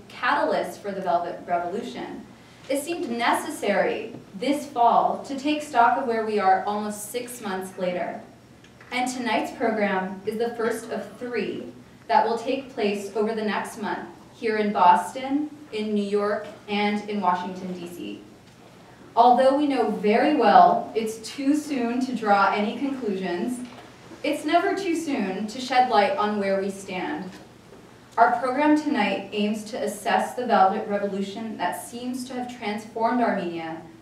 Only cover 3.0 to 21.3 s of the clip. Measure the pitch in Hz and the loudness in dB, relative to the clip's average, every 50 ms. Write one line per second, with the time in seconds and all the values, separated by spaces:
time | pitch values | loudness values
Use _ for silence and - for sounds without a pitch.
3 | - 233 226 233 233 - - - - 311 285 - 233 208 196 180 175 - - - | -4 -4 -4 -2 0 0 0 0 -2 -6 -8 -4 -2 0 2 2 2 0 -2 -4
4 | - - - - - - - 190 240 269 294 - - - - 240 240 233 - - | -6 -10 -12 -16 -16 -16 -10 -4 -2 0 0 -2 -4 -4 2 4 4 6 6 6
5 | - - - - - - 277 - - 294 302 302 - - - 233 233 - - 269 | 4 2 0 -4 -6 -8 -8 -4 0 0 0 0 -2 0 4 6 6 6 4 2
6 | - 233 226 220 214 220 208 202 196 190 190 - - 202 208 208 214 214 208 - | 0 0 0 0 0 0 0 2 4 4 4 4 2 0 -2 -2 -2 -4 -6 -8
7 | - - - 247 247 - - - 220 202 190 190 190 190 - - 185 180 180 175 | -8 -8 -8 -8 -8 -8 -10 -10 -8 -6 -6 -6 -6 -8 -8 -4 -4 -2 -2 -2
8 | 165 - - - - - - - - - - - - - - - - - 247 247 | -4 -6 -6 -10 -12 -16 -20 -20 -20 -20 -20 -20 -20 -20 -20 -20 -12 -6 -4 -2
9 | 254 254 - 254 233 226 220 226 - - - - 247 226 214 214 208 196 190 190 | -2 -2 -2 -4 -2 0 0 0 -2 -2 -4 -2 0 0 0 2 0 0 0 0
10 | 185 190 - - - 220 214 214 233 233 - - 220 233 - - - - - 208 | -2 -4 -6 -8 -6 -4 -2 -2 -2 -2 -2 -2 -2 -2 -2 -4 -6 -8 -8 -8
11 | 202 - - - 247 240 240 220 196 - - - - - - - - - - - | -8 -10 -12 -10 -8 -6 -4 -4 -4 -4 -4 -8 -10 -12 -14 -16 -20 -20 -20 -12
12 | - - 233 214 214 220 233 226 - 269 269 277 - - - - 214 202 202 208 | -2 2 4 4 4 4 0 -2 -2 -2 -4 -4 -4 -6 -4 -2 0 0 0 -2
13 | - - - 226 208 208 226 214 208 208 196 - - - - 233 208 180 - - | -4 -4 -2 -2 0 0 0 -2 -2 -2 -2 -2 -4 -6 -8 -8 -6 -6 -6 -6
14 | - - - - - - - - 240 226 214 214 214 208 208 - 185 175 185 185 | -8 -12 -14 -18 -20 -20 -12 -6 -2 -2 0 0 0 0 4 6 8 8 8 6
15 | - - - 262 262 269 277 294 302 - - - - - 214 214 214 214 208 208 | 4 -2 -6 -6 -4 -2 -2 -2 -2 -4 -8 -14 -14 -8 -6 -4 -2 -2 0 0
16 | 202 202 202 208 202 208 208 208 - - - - - - 208 202 208 208 214 208 | 0 0 0 0 0 0 -2 -2 -6 -8 -14 -14 -8 -4 -2 0 0 0 0 -2
17 | - 208 208 208 190 180 175 - 196 196 180 180 185 180 180 175 170 170 - - | -4 -4 -4 -2 0 0 0 0 -2 -6 -8 -8 -8 -8 -8 -8 -10 -12 -12 -12
18 | 104 104 104 104 - - - - - - - - - - - - - - - - | -10 -10 -12 -12 -16 -20 -20 -20 -20 -20 -20 -20 -20 -20 -20 -20 -20 -20 -20 -20
19 | - - - - - 247 247 - 262 262 277 294 302 277 269 240 226 214 196 185 | -20 -2 4 6 8 8 8 8 8 6 6 4 4 2 2 2 2 0 0 0
20 | 185 208 214 240 277 311 302 269 226 208 190 180 175 - - 233 - - - 220 | 2 4 4 6 4 4 4 4 6 8 10 10 10 8 6 4 -2 -4 -4 -2
21 | 226 214 - - - - | -2 -2 -4 -8 -12 -12